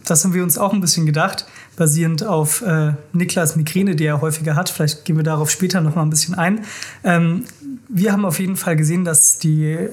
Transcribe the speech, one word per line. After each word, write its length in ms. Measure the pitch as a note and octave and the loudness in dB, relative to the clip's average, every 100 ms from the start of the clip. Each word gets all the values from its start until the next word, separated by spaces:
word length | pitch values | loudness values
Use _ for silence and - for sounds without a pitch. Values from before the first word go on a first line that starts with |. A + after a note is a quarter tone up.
| - | -2
das 180 | E3 | 0
haben 80 | F#3+ | 2
wir 100 | F3+ | 0
uns 140 | F3+ - | 0 0
auch 160 | G3+ | 0
ein 80 | G3+ | 0
bisschen 240 | F3+ E3+ | 0 0
gedacht, 400 | D#3 D3+ F3+ F3+ - - - - | 2 2 0 -2 -12 -16 -12 -2
basierend 480 | D#3+ D3+ E3 D#3+ | 0 2 0 -2
auf, 380 | A3+ E3 D3+ - | -2 0 0 -2
äh, 320 | A3+ D#3+ D3+ D3 - | 0 0 0 -2 -4
Niklas 420 | F3 F3+ F#3+ D#3+ | -2 -2 0 0
Migräne, 400 | D#3+ D3 F#3 G3 | 0 0 0 0
die 120 | D#3 D#3 | 2 0
er 160 | D3 | 0
häufiger 340 | D#3 D#3 D#3+ D3+ | -2 -2 -2 0
hat. 140 | F3+ | -2
Vielleicht 340 | - D#3 C#3+ | 0 -2 -2
gehen 120 | - D#3 | -2 0
wir 60 | |
darauf 280 | D#3 D#3 D3+ | 0 0 -2
später 320 | - F#3 F#3 | -2 0 0
noch 120 | D#3 | 0
mal 80 | D#3 | 2
ein 80 | D#3 | 0
bisschen 240 | D#3 - | 0 -2
ein. 300 | F3+ E3+ G#3+ G#3+ - - - | 0 0 0 -4 -12 -14 -6
Ähm, 400 | - F3 E3+ F3 B3 - C#4+ C4 - | 0 2 2 0 -6 -12 -14 -14 -6
wir 220 | G#3+ G#3 | 0 2
haben 140 | G3+ | 2
auf 160 | G3+ D3 | 0 -2
jeden 160 | F#3+ F#3+ | -2 -4
Fall 180 | - | 0
gesehen, 300 | D#3+ D#3 F3 | 2 2 2
dass 340 | F3 D#3+ - - | 2 2 2 2
die, 500 | D#3+ D#3 D#3 D#3+ G3 | 0 2 0 -2 -4